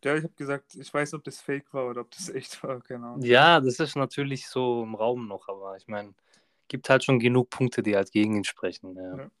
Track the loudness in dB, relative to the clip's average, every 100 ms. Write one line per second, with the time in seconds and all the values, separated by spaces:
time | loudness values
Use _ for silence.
0 | 0 -2 -4 _ -6 -6 _ -20 -8 -4
1 | -4 -6 -12 -14 -6 -8 -6 -6 -6 -6
2 | -12 -12 -10 -10 -12 -12 -10 -10 _ -12
3 | -10 -6 6 8 10 8 4 0 -4 -2
4 | -4 -2 -4 -6 -6 -2 0 -2 -4 -2
5 | -2 -2 -6 -10 -10 -12 -12 -14 -8 -8
6 | -8 _ _ _ _ _ _ -10 2 2
7 | 4 4 4 2 0 0 -2 0 0 2
8 | 2 2 2 2 -2 -6 -8 -8 -16 -14
9 | -12 -12 -14 _